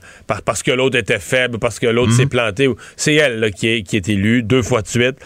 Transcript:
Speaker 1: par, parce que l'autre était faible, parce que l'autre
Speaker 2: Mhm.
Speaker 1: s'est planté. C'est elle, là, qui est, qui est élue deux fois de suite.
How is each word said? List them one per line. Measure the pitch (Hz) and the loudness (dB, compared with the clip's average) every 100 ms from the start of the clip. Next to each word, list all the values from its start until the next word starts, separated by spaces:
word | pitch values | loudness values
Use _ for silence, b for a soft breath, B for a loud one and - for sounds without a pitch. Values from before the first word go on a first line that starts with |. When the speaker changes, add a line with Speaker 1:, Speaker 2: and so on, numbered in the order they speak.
| B B B | B B B
Speaker 1:
par, | 104 | -6
parce | - 117 | -4 -4
que | - | -2
l'autre | 127 131 123 | 0 0 0
était | 104 110 | -2 -4
faible, | - 131 123 117 | 0 0 0 -2
parce | 120 - | -6 -2
que | 120 | 0
l'autre | 113 120 | 2 2
Speaker 2:
Mhm. | 117 | 4
Speaker 1:
s'est | 135 | 2
planté. | 123 113 98 135 110 B B | 0 -2 0 0 -2 B B
C'est | - 151 | 0 2
elle, | 147 113 | 2 0
là, | 110 | -2
qui | 98 113 | -2 -2
est, | 117 | -2
qui | 98 113 | -2 -4
est | 95 | 0
élue | 101 104 120 | 0 2 2
deux | 107 131 | 2 0
fois | 110 120 | 2 -2
de | 98 | 0
suite. | 117 123 131 | 0 0 -2